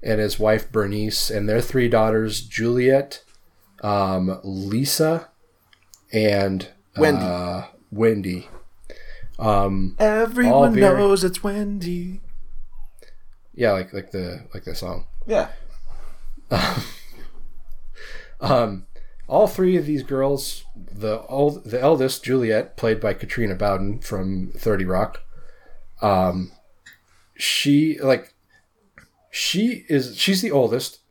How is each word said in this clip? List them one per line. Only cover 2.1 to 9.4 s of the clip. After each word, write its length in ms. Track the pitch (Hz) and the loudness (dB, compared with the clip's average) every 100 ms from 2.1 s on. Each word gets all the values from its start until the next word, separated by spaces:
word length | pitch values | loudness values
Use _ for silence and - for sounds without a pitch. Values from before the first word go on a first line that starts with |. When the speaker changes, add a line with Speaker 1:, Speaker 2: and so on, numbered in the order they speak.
| 110 110 104 | 2 0 -4
Speaker 1:
Juliet, 800 | 117 - 113 123 127 135 139 - _ - _ _ _ _ | -6 -2 0 2 6 4 2 -10 _ -20 _ _ _ _
um, 560 | 104 101 95 95 92 92 | -2 0 2 0 -2 -4
Lisa, 840 | 98 95 98 110 139 - 156 165 - _ _ _ _ _ _ - _ | -8 -8 -4 -2 -2 2 2 0 -4 _ _ _ _ _ _ -20 _
and, 560 | 110 107 101 98 95 - - _ - | 0 2 4 2 -2 -6 -16 _ 2
Speaker 2:
Wendy. 280 | 156 143 | 4 4
Speaker 1:
uh, 400 | 92 90 90 90 87 - _ | 0 -2 -4 -6 -8 -16 _
Wendy. 580 | 101 113 107 95 90 - - - - - - - - - | 2 2 2 -2 -6 -8 -16 -18 -18 -18 -14 -12 -10 -8
Um, 580 | - | -2